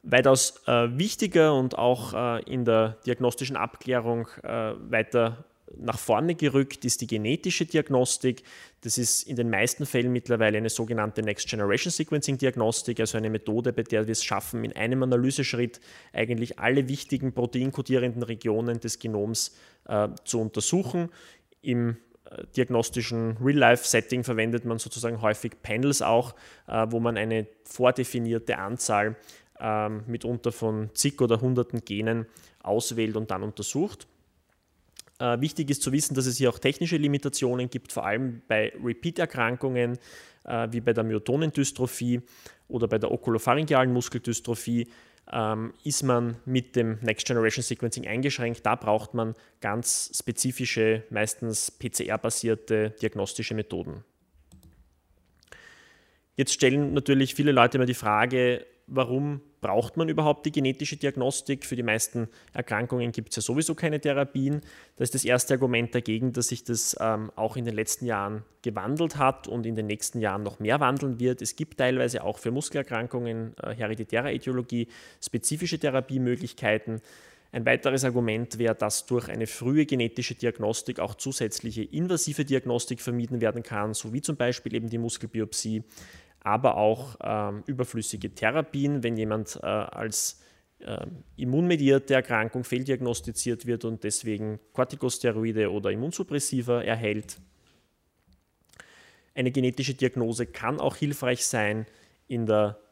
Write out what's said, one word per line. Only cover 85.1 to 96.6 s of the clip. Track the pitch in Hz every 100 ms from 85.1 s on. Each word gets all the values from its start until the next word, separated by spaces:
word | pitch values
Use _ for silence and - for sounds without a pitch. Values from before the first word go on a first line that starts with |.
| - 110 113 107 - 110 110 110 - - - _ _
aber | - 110 131 -
auch, | 107 113 131 113
ähm, | - 107 104 104 -
überflüssige | 127 123 117 104 110 104
Therapien, | - 110 147 151 143 143 143
wenn | 117 113
jemand, | 110 107 107 -
äh, | -
als, | 104 - - 113 - - - - _ _ _
ähm, | - - - 160 - -
immunmediierte | 127 135 175 170 139 135 135 131
Erkrankung | 127 113 113 127
fehldiagnostiziert | 123 123 131 127 123 117 - 110 - 117 120
wird | 117 117
und | 113
deswegen | 107 - 113 104 107 107 _
Corticosteroide | - 123 139 127 - 123 110 113 110 104
oder | 101 101
Immunsuppressiva | 101 139 - 190 147 139 131